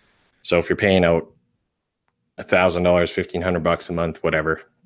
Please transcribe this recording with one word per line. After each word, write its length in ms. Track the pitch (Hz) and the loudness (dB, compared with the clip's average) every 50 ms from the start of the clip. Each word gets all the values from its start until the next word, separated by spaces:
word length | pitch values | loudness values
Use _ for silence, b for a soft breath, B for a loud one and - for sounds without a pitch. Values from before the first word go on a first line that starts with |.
| b b b b b b b _ | b b b b b b b _
So 180 | - - 90 85 | -4 -2 0 0
if 80 | 82 - | 0 0
you're 60 | 90 | -2
paying 300 | - 104 101 95 92 90 | 0 2 2 4 4 4
out 240 | 85 85 82 - - _ _ _ _ _ _ _ _ _ _ _ _ _ _ _ _ _ _ _ _ _ | 2 2 0 -2 -6 _ _ _ _ _ _ _ _ _ _ _ _ _ _ _ _ _ _ _ _ _
a 60 | - - | -18 -4
thousand 400 | - - 92 92 92 82 87 90 | 0 2 2 2 2 2 2 2
dollars, 280 | 90 90 87 85 82 | 2 2 2 2 0
fifteen 300 | - 98 87 - - 87 | -2 -6 -6 -6 -6 -4
hundred 220 | 87 92 90 85 78 | -4 -2 -2 0 0
bucks 260 | 85 85 - - - | 0 -2 -2 -4 -6
a 40 | 87 | -4
month, 280 | 82 85 82 78 - - | -4 -4 -4 -4 -4 -4
whatever, 380 | 82 80 80 78 80 78 - - _ _ _ _ | -2 -2 -2 -2 -2 -4 -6 -8 _ _ _ _